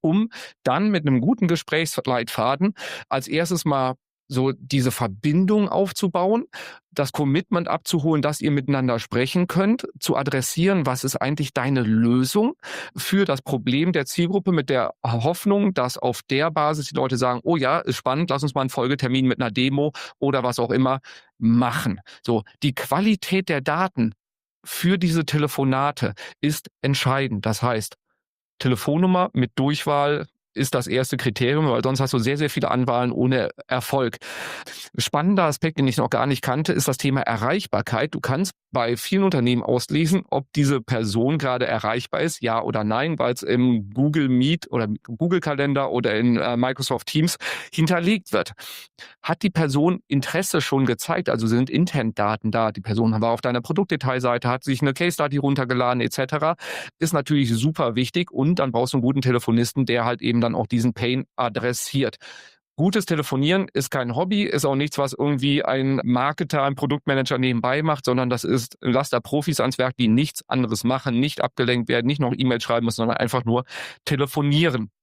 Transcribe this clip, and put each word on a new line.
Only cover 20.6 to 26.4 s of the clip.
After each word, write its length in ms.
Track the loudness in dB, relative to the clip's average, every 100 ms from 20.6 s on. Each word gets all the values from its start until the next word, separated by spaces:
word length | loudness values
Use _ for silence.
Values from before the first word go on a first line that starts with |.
| 0
immer 300 | 2 2 0 -6 -20 _ _
machen. 640 | 2 4 4 0 -4 -6 -10 -10 -2
So, 160 | -2 -2 -4
die 100 | -2
Qualität 720 | -2 -2 2 2 0 0 -2 0
der 140 | -2
Daten 520 | 0 -2 -2 0 -2 -2 _ _ _ _ -12
für 320 | -2 2 2
diese 280 | 2 0 0
Telefonate 880 | 0 0 0 0 2 0 0 -4 -4 -16 -4